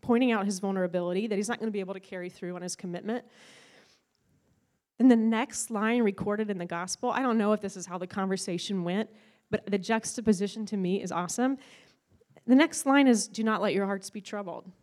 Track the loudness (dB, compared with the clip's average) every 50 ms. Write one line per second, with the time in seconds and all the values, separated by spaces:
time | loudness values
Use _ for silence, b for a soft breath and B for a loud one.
0 | 2 2 4 4 4 4 2 2 0 -2 -2 -2 -2 -2 0 0 -2 0 0 -2
1 | -2 -2 -2 -4 -2 -2 -2 -2 -2 -4 -4 -4 -4 -4 -4 -4 -6 -6 -10 -12
2 | -12 -12 -12 -10 -10 -10 -10 -10 -10 -8 -8 -8 -8 -10 -10 -8 -8 -8 -8 -8
3 | -6 -6 -6 -6 -8 b b b b b b b b b b b b b b b
4 | b b _ _ _ _ _ _ _ _ _ _ _ _ _ _ _ _ _ _
5 | 8 8 8 8 6 2 2 0 -2 -4 -6 -10 -8 -6 -4 -2 0 0 2 2
6 | 2 0 0 -2 -4 -4 -2 -2 -2 -4 -4 -6 -6 -6 -6 -6 -6 -6 -8 -6
7 | -4 -2 -2 0 0 2 2 2 2 2 2 0 -2 -8 -10 -10 -12 -10 -8 -8
8 | -8 -6 -4 -4 -2 -2 -2 -4 -4 -6 -6 -6 -4 -4 -4 -2 -2 -2 -2 -2
9 | -4 -6 b b b b b b b _ -6 -4 -2 -2 -2 -2 0 0 -2 -2
10 | -2 -4 -8 -2 2 2 2 2 2 -4 -4 -8 -8 -6 -4 -2 0 0 0 -2
11 | -2 -4 -4 -4 -4 -4 -2 -2 0 0 -2 -4 B B B B B B B B
12 | _ _ _ _ _ _ _ -14 _ 6 6 6 6 6 2 -2 2 4 6 8
13 | 8 8 6 6 2 -4 -4 -2 0 0 0 2 0 2 2 2 0 0 -2 -4
14 | -6 -10 _ -14 -12 -10 -10 -10 -8 -10 -10 -12 -14 -16 -20 _